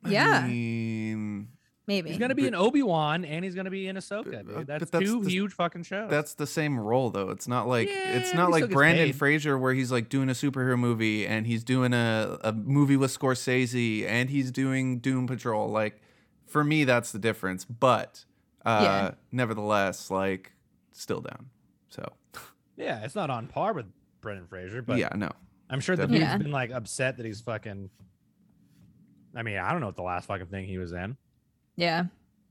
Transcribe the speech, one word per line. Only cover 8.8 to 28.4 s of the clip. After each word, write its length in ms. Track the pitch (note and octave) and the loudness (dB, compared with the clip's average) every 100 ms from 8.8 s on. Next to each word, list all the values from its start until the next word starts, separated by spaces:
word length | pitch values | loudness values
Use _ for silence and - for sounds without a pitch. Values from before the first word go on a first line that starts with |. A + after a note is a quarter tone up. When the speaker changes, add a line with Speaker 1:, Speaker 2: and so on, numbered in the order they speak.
| D3 E3+ D#3+ | 6 6 4
Speaker 3:
paid. 100 | - | 2
Speaker 1:
Fraser 420 | C#3+ D3+ D3 C3+ | 2 2 2 2
where 160 | C3 | 2
he's, 160 | C3 B2+ | 2 2
like, 160 | B2+ A#2 | 0 0
doing 200 | C3+ C3+ | 0 0
a 40 | |
superhero 460 | B2+ C#3+ C3 B2+ B2 | 0 -2 0 2 2
movie 480 | A#2+ A#2 A2 G#2+ G2 | 2 2 2 2 0
and 180 | A2 A2+ | 0 0
he's 180 | A2+ | -2
doing 280 | A#2 B2+ B2+ | 0 2 4
a, 460 | B2 A#2 A2 G#2 - | 4 4 2 0 -2
a 100 | A2 | -2
movie 440 | A2 G#2+ C#3 C#3+ C#3 | -2 2 4 6 6
with 200 | C3+ - | 4 2
Scorsese 920 | C3+ B2+ - B2+ B2+ B2 A#2 G#2+ G2 | 0 0 2 2 2 0 0 0 0
and 240 | A2+ B2+ | 0 0
he's 200 | C#3+ B2+ | 0 -2
doing 480 | B2+ C3+ C3 C3 B2 | 0 0 0 0 0
Doom 260 | B2 C3 B2+ | 0 0 -2
Patrol. 420 | B2+ A#2+ G#2+ G#2+ | -4 -2 -2 0
Like, 320 | G#2+ G#2+ - _ _ _ _ _ | 0 -2 -4 _ _ _ _ _
for 160 | C3+ | 0
me, 220 | D3 D#3 | 2 4
that's 260 | C#3 A#2+ A#2 | 4 4 2
the 80 | A2 | -2
difference. 460 | A2 G#2+ F#2+ F#2 | 0 0 -2 -4
But, 600 | - A#2 C3 A2 - - - _ _ _ | -8 2 4 4 0 -14 -20 _ _ _
uh, 160 | - A2+ | 0 4
Speaker 2:
Yeah. 260 | G2+ G2 G2 - _ | 4 4 0 -6 _
Speaker 1:
nevertheless, 760 | B2 B2 A2 G#2 G#2 G2 F2 - | -2 -2 -2 2 2 2 -2 -4
like, 440 | F#2+ F#2+ F#2 - _ _ _ _ | -2 0 -2 -6 _ _ _ _
still 280 | - - - | -20 -8 -8
down. 300 | - - B2+ _ _ _ _ | -8 -14 -18 _ _ _ _
So. 220 | - - _ _ - - _ _ - | -14 -14 _ _ -20 -20 _ _ -12
Speaker 3:
Yeah, 280 | - A#2+ | -8 -6
it's 120 | G#2+ G#3 | -6 -4
not 120 | D#3+ | -4
on 200 | B2 A2 | -4 -6
par 240 | - F#3 | -4 -2
with 140 | F#3+ G#2 - _ _ | -4 -8 -16 _ _
Brendan 260 | A2 G2+ F2+ | -12 -12 -12
Fraser, 360 | F#2 F#2 A2+ | -12 -10 -10
but 160 | A2+ B2 | -2 0
Speaker 1:
Yeah, 120 | D#2+ G2+ | 0 -2
no. 140 | G2 - - _ _ | -4 -6 -18 _ _
Speaker 3:
I'm 120 | C3+ | -6
sure 160 | - F3+ | -2 0
the 60 | |
Speaker 1:
Definitely. 160 | F#3+ - | 4 4
Speaker 3:
dude's 100 | E3 | 4
Speaker 2:
Yeah. 80 | - | 0
Speaker 3:
been, 140 | D3 | -2
like, 180 | C#3+ B2 | -4 -4
upset 460 | B2+ A2 - C3 A#2+ | -6 -8 -2 -2 -2
that 100 | A2+ | -8
he's 140 | G#2 | -8
fucking, 500 | A#2 A2 G#2+ G2 G2 _ F#2+ _ _ _ | -6 -8 -8 -12 -14 _ -20 _ _ _